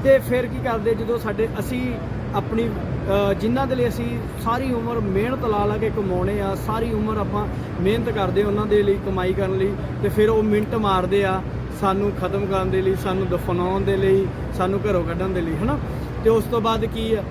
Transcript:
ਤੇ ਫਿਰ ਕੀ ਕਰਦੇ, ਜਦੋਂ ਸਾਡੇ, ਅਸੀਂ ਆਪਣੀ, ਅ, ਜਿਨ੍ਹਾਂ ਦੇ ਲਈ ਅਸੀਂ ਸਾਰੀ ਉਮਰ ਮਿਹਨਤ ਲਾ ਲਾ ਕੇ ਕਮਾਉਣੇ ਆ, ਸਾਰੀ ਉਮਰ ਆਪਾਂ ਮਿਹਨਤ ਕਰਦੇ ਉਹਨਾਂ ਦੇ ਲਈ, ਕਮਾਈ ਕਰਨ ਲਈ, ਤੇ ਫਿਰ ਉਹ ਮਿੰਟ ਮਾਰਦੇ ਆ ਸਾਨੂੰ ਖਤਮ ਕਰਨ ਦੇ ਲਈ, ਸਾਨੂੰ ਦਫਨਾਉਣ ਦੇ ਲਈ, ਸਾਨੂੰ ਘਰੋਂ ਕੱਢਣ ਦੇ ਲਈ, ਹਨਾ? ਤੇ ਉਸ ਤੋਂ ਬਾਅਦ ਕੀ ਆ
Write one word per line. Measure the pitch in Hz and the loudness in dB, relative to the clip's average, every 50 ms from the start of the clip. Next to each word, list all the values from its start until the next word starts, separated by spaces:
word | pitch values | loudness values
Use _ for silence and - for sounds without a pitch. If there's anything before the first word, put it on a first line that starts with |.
| - | 8
ਤੇ | 269 269 | 6 6
ਫਿਰ | 262 - - 247 247 - | 6 6 2 0 0 0
ਕੀ | - - 247 247 | -2 -4 -4 -2
ਕਰਦੇ, | 254 226 220 202 226 226 | -2 -2 0 2 0 0
ਜਦੋਂ | 214 226 214 240 | 0 0 -2 -2
ਸਾਡੇ, | 226 - 220 202 202 220 220 - 220 | -2 -2 -4 -2 0 -2 -2 -2 -4
ਅਸੀਂ | - - 254 247 254 247 240 - - - - - - - - | -4 -4 -2 -2 -2 -2 -4 -4 -6 -6 -6 -6 -6 -4 -4
ਆਪਣੀ, | 202 196 - 214 226 233 226 | -4 -2 -2 -2 0 0 -2
ਅ, | 208 - - - - - - 190 190 202 202 202 196 | -2 -4 -4 -4 -4 -4 -2 0 2 2 2 2 0
ਜਿਨ੍ਹਾਂ | - 202 220 240 262 277 | 0 0 0 0 0 0
ਦੇ | 254 262 | 0 0
ਲਈ | 254 240 | 0 0
ਅਸੀਂ | 233 - - 233 233 240 233 - - - - - | 0 0 -2 -4 -4 -4 -4 -6 -6 -8 -6 -2
ਸਾਰੀ | 220 233 247 269 262 247 | -2 -2 -2 -2 -2 -2
ਉਮਰ | 233 226 233 233 233 | -2 -2 -2 -2 -2
ਮਿਹਨਤ | 208 196 185 190 214 240 262 254 247 | -2 0 0 0 0 0 -2 -2 0
ਲਾ | 233 214 208 202 | 0 0 2 2
ਲਾ | 202 208 | 0 0
ਕੇ | 214 214 214 | 0 0 -2
ਕਮਾਉਣੇ | - 233 202 190 180 180 180 190 208 208 | 0 0 0 0 0 0 0 0 0 0
ਆ, | 202 190 196 180 - | 0 -2 -2 -2 -2
ਸਾਰੀ | 214 214 226 226 233 220 | -2 -2 -2 -2 -2 0
ਉਮਰ | 214 214 214 220 | 0 0 0 0
ਆਪਾਂ | 214 202 185 190 208 208 208 - - - - - - | -2 -2 -2 -2 -2 -2 -2 -4 -6 -6 -6 -4 0
ਮਿਹਨਤ | 175 185 214 233 220 233 | 2 2 2 2 0 -2
ਕਰਦੇ | 220 214 196 180 175 190 208 | 0 0 0 0 2 2 2
ਉਹਨਾਂ | 208 202 214 214 | 2 2 0 0
ਦੇ | 208 202 208 202 | 2 4 4 4
ਲਈ, | 202 196 208 - | 4 2 0 0
ਕਮਾਈ | 196 190 190 180 185 190 | -2 -2 0 0 0 0
ਕਰਨ | 190 196 190 190 | 0 0 0 0
ਲਈ, | 190 190 202 202 - - - - - - | 0 0 0 0 -2 -4 -6 -4 -2 -2
ਤੇ | 202 | 0
ਫਿਰ | - 208 214 214 | 2 4 4 4
ਉਹ | 226 220 214 | 4 4 4
ਮਿੰਟ | 214 208 208 214 - 233 | 4 2 2 2 0 -2
ਮਾਰਦੇ | 226 220 202 190 185 180 180 190 202 196 | 0 2 2 2 2 2 2 2 2 2
ਆ | 190 185 190 190 - - - - - - - | 2 0 0 -2 -4 -6 -6 -6 -6 -6 0
ਸਾਨੂੰ | 202 196 190 196 202 202 180 - | 0 2 2 2 0 0 -2 -2
ਖਤਮ | 180 180 190 202 202 | -4 -2 -2 -2 -2
ਕਰਨ | 185 196 190 185 185 | 0 0 0 0 2
ਦੇ | 185 190 | 0 2
ਲਈ, | 190 190 190 | 2 2 0
ਸਾਨੂੰ | - - 202 185 190 190 | 0 0 -2 0 0 0
ਦਫਨਾਉਣ | 180 180 175 - - 180 175 180 180 190 196 | 0 0 -2 0 0 0 0 0 0 0 0
ਦੇ | 185 196 196 | 0 0 2
ਲਈ, | 190 196 190 190 196 190 185 - - - - - | 2 4 4 4 4 4 0 -4 -6 -6 -6 -2
ਸਾਨੂੰ | - 185 185 196 196 196 214 | -2 0 0 0 0 0 0
ਘਰੋਂ | 196 180 170 | 0 2 0
ਕੱਢਣ | 165 170 165 185 190 | 0 -2 -2 -2 -2
ਦੇ | 190 185 | -2 -2
ਲਈ, | 165 165 160 | -2 -2 -2
ਹਨਾ? | 151 190 247 294 285 - - - - - - - - - | -2 0 0 0 -2 -4 -4 -6 -6 -6 -6 -6 0 2
ਤੇ | 220 | 4
ਉਸ | 226 220 208 | 4 4 2
ਤੋਂ | - 240 233 | 0 -2 0
ਬਾਅਦ | 208 226 226 226 220 | 0 0 0 0 -2
ਕੀ | 226 220 226 220 220 220 | -2 -2 -4 0 0 0
ਆ | 208 190 - | -2 -2 -6